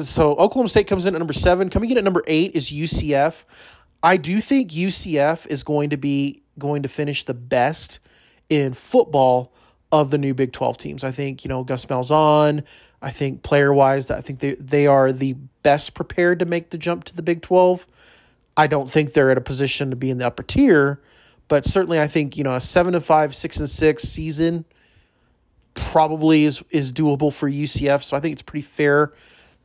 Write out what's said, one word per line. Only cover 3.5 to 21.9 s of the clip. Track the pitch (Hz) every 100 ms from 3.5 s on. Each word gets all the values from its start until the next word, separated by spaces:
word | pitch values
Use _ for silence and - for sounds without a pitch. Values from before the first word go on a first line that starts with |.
| - - - _ -
I | 165 185
do | 147 202
think | - 277 208
U | 156 185
C | - 190 147
F | 147 165 -
is | 147
going | - 147 147
to | 147
be, | 143 139 139 - _ -
going | 143 147
to | 139
finish | - 147 143
the | -
best | 120 123 127 127 160 - - _ _ _ _ -
in | 151 135
football | 123 - 254 196 143 131 123 127 _ _ _ -
of | 156 139
the | 143
new | 139
Big | 131 127
Twelve | - 123 113
teams. | 147 143
I | 135
think, | 131 139 131
you | 135
know, | 131 127
Gus | 127 -
Malzahn, | 131 127 156 151 151 151 151 - - _ _
I | 135
think | - 139 135
player-wise, | - 143 139 139 135 135 120
I | 117
think | - 131
they, | 143
they | 131 135 143 143
are | 139 131
the | 131 135 131 131 _
best | 147 143 -
prepared | - - - 175 175
to | 170
make | 170 165
the | 170
jump | 170 170 -
to | 175
the |
Big | 165 170
Twelve. | - 180 180 180 - _ _ _ _ _ _ -
I | 151
don't | 147 131
think | 156 147
they're | 156 135
at | 131
a |
position | 123 131 135 - 135
to | 127
be | 131
in | 127
the | 123
upper | -
tier, | - - 277 160 139 143 _ _ _ _ -
but | 147 -
certainly | 190 175